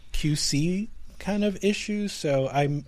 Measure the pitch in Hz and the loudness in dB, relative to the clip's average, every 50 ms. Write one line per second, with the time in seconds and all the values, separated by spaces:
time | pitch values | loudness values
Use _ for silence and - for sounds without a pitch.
0 | - - - - - 151 147 143 - - 143 139 156 170 180 196 214 - - - | -8 -4 0 0 2 2 2 2 0 2 2 2 2 2 2 0 -2 -4 -8 -10
1 | - - - - - 190 208 208 208 208 190 - 185 202 208 - - - 208 208 | -12 -12 -12 -8 -4 -2 0 2 2 0 0 2 2 2 2 0 -2 -4 -2 -2
2 | 208 190 - - - 151 139 135 135 135 131 143 147 143 147 147 - | -2 -4 -4 -2 0 2 2 2 2 2 2 2 2 2 0 -2 -4